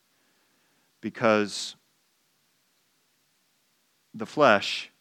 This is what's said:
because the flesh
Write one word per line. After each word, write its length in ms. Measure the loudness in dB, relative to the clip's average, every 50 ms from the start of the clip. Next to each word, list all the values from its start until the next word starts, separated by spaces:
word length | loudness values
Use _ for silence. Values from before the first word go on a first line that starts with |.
| _ _ _ _ _ _ _ _ _ _ _ _ _ _ _ _ _ _ _ _
because 760 | -14 -12 -6 -2 0 2 2 2 0 -2 -6 -10 -10 -12 -14 _ _ _ _ _ _ _ _ _ _ _ _ _ _ _ _ _ _ _ _ _ _ _ _ _ _ _ _ _ _ _ _ _ _ _ _ _ _ _ _ _ _ _ _ _ _ _ -14
the 120 | -14 -12
flesh 640 | -6 0 4 6 6 6 4 2 -2 -8 -8 -10 -14 _ _